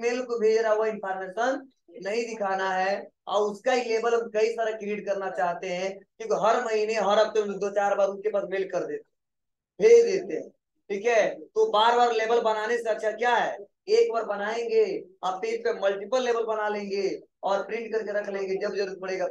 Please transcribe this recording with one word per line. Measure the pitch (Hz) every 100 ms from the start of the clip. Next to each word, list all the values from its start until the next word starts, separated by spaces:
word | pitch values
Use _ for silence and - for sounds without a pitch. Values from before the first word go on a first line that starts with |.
mail | 240 254
को | 247 233
भेज | 214 220
रहा | 220
है | 214
वह | 220
information | 208 196 185 185 196 254 277 - _ _ -
नहीं | 185 226 226
दिखाना | 214 196 190 190
है। | 185 190 202 - _ -
और | 202
उसका | 208 202 254
ही | 247
label | 226 220 233
हम | 233 -
कई | 214 220
सारा | 220 220
create | - 202 202 190
करना | 196 190
चाहते | 185 175 175 185
हैं, | 180 190 196
क्योंकि | - _ 220 -
हर | 202 233 233
महीने, | 220 214 220
हर | 196 208
हफ्ते | 214 220
में | 202 185
दो | 202
चार | 202 202 196
बार | 196
उनके | 202 214
पास | 202 180
mail | 190 190
कर | 180 -
देते | -
हैं, | - _ _ _ _ _ _ -
भेज | 214 233 233
देते | 190 190 156
हैं, | - - _ _ _
ठीक | 202 226
है? | 226 180 -
तो | - 220 220
बार | 208 226 240
बार | 240
label | 220 220 233
बनाने | 220 214 220 240
से | 220
अच्छा | 214 220
क्या | 208 240 226
है, | 170 - - _ 370
एक | 453 233
बार | 226 208
बनाएंगे, | 202 208 226 233 220 202 160 - _
आप | 180 185
पेज | 226 226
पे | 220 196
multiple | 196 196 208 254
label | 240 233 214
बना | 214 214
लेंगे | 208 202 196 185 151 - _
और | 185 196 196
print | 226 220
करके | 220 208
रख | 208 202
लेंगे, | 196 190 190
जब | 202 190
जरूरत | 190 180
पड़ेगा | 185 185 175